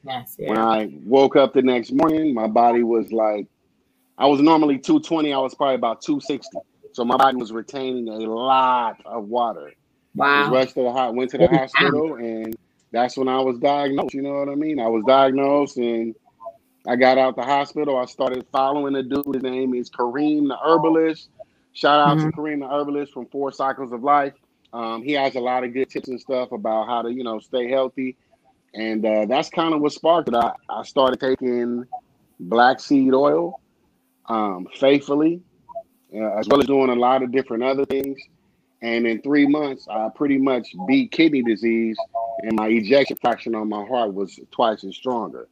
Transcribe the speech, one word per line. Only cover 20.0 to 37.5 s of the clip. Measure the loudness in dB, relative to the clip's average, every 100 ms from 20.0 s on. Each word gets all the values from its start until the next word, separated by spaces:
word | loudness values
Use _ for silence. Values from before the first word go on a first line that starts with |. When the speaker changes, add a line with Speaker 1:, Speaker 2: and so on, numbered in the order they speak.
| -2 0 0 2 0
Speaker 2:
the | 0
Herbalist. | 4 4 4 2 2 -2 -12 _ -20 _ _
Shout | -2 4 6 4
out | 2
Speaker 1:
Mm-hmm. | 0
Speaker 2:
to | -4
Kareem | -6 -6
the | -4
Herbalist | -4 -2 -4 -6
from | -12 -12
Four | -6 -6
Cycles | -4 -4 -4 -8
of | -6
Life. | 2 2 2 -6 _ _ _
Um, | -10 -8 -6
he | -4
has | -2 0
a | -2
lot | -2 -2
of | -4
good | -4 -4
tips | -6 -10
and | -12
stuff | -6 -6 -4
about | -6 -2 -2 -2
how | -4
to, | -4
you | -6
know, | -6 -8
stay | -6 -4 -2
healthy. | 0 -2 -4 -8 -10 _ _ _ _ _
And, | -8 -4 -2
uh, | 0 0 2
that's | 0 -2
kinda | -2 -2 0
what | -2
sparked | 0 2 2 2
it. | 0
I, | -2 -4 _
I | -12
started | -6 0 2 2
taking | -2 -2 -2 -2 -2 -6 -8 -14 _ _ _ _
black | -2 4 4 2
seed | 0 2 4
oil, | 4 4 2 -2 -10 _ _ _ _ _ _ -6
um, | -2 -2 -6 -12 0
faithfully, | 2 2 2 0 0 -2 _ _ _ -16 -16 _ _
uh, | -6 -4 -4
as | 2
well | 2
as | 4
doing | 2 2
a |
lot | 2 2 2
of | 0
different | -4 -4